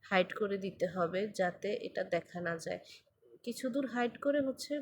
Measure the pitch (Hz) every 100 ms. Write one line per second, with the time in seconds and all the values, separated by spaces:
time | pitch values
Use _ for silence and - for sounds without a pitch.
0 | - 196 185 - 208 196 190 185 180 180
1 | 170 180 208 208 180 175 196 - - -
2 | 190 190 - 175 175 165 - 175 - -
3 | _ _ - - - 233 262 247 269 233
4 | 240 240 285 285 269 262 - 294